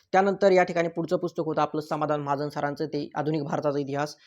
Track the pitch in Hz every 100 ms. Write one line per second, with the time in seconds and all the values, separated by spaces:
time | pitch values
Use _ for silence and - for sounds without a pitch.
0 | _ 185 196 190 202 185 180 175 170 170
1 | 170 180 170 - 156 151 147 156 151 156
2 | 151 151 143 139 147 147 143 143 156 147
3 | - - 151 160 156 143 147 143 135 139
4 | 147 -